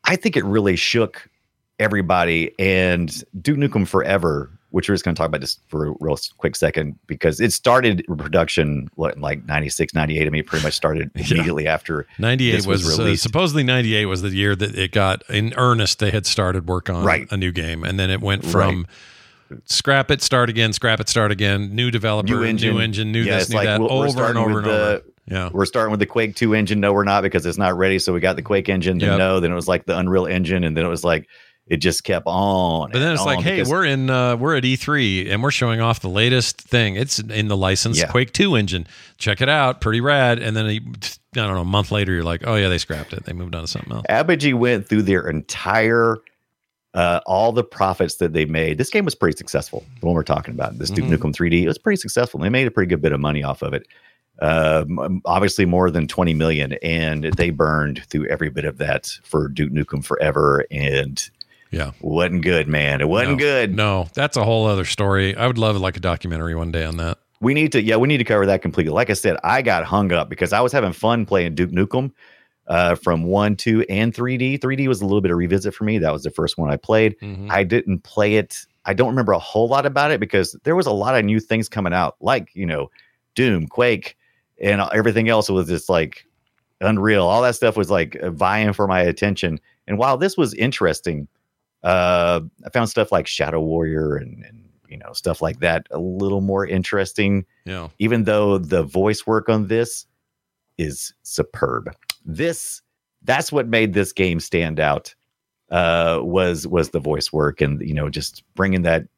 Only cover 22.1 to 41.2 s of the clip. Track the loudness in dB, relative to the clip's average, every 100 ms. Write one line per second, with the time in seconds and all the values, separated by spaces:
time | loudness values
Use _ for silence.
22.1 | 0 0 0 0 0 0 0 0 -2 -2
23.1 | 0 0 0 0 0 2 2 2 2 0
24.1 | 0 0 2 0 0 0 2 2 0 -6
25.1 | _ -8 -6 -4 0 0 2 0 2 0
26.1 | 0 -2 0 2 2 2 2 2 2 4
27.1 | 2 2 0 -2 0 0 2 2 2 0
28.1 | 2 0 0 0 0 2 0 0 0 2
29.1 | 2 2 2 0 -2 0 -2 0 -2 2
30.1 | 0 2 -2 0 0 0 0 -2 0 0
31.1 | 0 -2 -20 -20 _ _ 0 2 0 -2
32.1 | -2 0 0 2 2 2 0 -2 -2 0
33.1 | 0 0 0 0 -2 -2 0 0 0 0
34.1 | 2 2 0 0 0 0 0 0 0 2
35.1 | 0 -2 -2 0 0 0 2 0 0 -2
36.1 | 2 2 2 0 -6 -2 2 2 0 -2
37.1 | -4 -4 -2 0 2 2 2 0 0 0
38.1 | 0 0 0 2 2 0 -4 -8 -16 -20
39.1 | _ -4 0 2 2 2 0 0 0 2
40.1 | 4 4 2 0 -2 -2 -4 -6 -12 -12
41.1 | -14